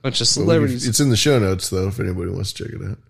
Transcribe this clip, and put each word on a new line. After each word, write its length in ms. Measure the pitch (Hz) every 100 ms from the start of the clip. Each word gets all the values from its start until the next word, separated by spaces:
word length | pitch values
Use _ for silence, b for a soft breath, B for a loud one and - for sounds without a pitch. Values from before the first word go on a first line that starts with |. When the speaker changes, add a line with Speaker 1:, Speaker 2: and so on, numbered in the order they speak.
Speaker 1:
bunch 200 | 135 123
of 40 | 113
Speaker 2:
but 160 | -
we, 20 |
Speaker 1:
celebrities. 440 | - 165 143 123 127
Speaker 2:
it's 120 | 107
in 100 | 143
the 60 | 110
show 220 | 147 135
notes, 320 | 98 92 -
though, 180 | 95 95
if 120 | 95
anybody 320 | 95 92 90
wants 200 | 95 95
to 100 | -
check 100 | -
it 100 | -
out. 140 | 98 - _